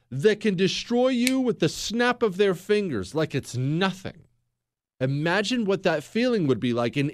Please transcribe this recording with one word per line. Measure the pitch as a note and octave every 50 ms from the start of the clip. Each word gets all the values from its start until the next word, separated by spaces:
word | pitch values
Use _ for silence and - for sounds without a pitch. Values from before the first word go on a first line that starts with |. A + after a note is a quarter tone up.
| _ _
that | A#2+ C3+ D#3 G#3+ G3+ G#3
can | - A3 F#3+
destroy | E3 G3 F#3 F#3 - - - A#3 A#3+ B3 C4
you | C4 A#3 B3 B3+ C4 C4
with | B3+ A#3+ F#3+ -
the | - -
snap | - - - - G3+ A#3 A#3+ B3 A#3+ A#3+ A#3
of | G#3+ F3
their | F#3 G#3 G3 F3+
fingers | - - - G#3 G#3 G3+ F3 C3 G2+ F#2 - -
like | D#3 D#3 D3 -
it's | C3+ - - -
nothing. | B2 B2+ C#3 D#3 E3+ F#3 F#3 F#3 F#3+ - - - - - _ _ _ _ _ _ _ _ _ _ _ _ _ _ _
Imagine | C3 C3 C#3 D3 D3+ E3+ F3+ G#3 G#3 G3+ B3+ A#3+ G#3+
what | F#3+ G3 - -
that | F3 E3 D3+ -
feeling | - - A3 B3 B3+ A#3+ G#3 D#3+
would | C3+ B2 G2+
be | B2+ B2 A#2
like. | A#2+ A#2+ A#2+ A#2
An | C#3+ C#3 D3+